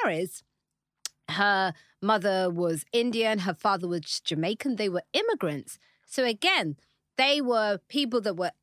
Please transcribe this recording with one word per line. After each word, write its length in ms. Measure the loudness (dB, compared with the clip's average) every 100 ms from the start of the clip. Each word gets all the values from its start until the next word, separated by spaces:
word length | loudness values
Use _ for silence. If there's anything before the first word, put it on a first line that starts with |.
Harris, 400 | 0 0 -4 -8 -20 _ _ _ _ _ -16 _ -6
her 440 | 0 2 4 0 -4 _ _
mother 480 | 0 2 2 2 0
was 360 | 0 0 -2 -2
Indian, 480 | 0 0 0 0 0
her 140 | -2
father 340 | -2 0 0 0
was 120 | -4 -4 -8
Jamaican. 560 | -4 -2 -2 -2 -4 -2
They 120 | -2
were 140 | -2 -2
immigrants. 680 | -2 0 0 -2 -4 -10 -18 _ _ _
So 180 | -2
again, 520 | 0 0 2 2 0 -4 _ _ _ 0
they 220 | 2 2
were 400 | 2 2 2 0 -4
people 320 | -2 0 0
that 140 | 0 -2
were 160 | -2 -2